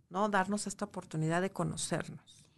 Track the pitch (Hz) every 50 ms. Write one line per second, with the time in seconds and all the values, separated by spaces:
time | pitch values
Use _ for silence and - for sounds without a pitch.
0 | _ - 175 190 214 208 202 190 185 202 202 208 - 202 - - 208 202 - 185
1 | 180 - - 156 156 160 165 175 185 190 - - 170 156 160 160 - - 170 -
2 | - - - - - - - - - - _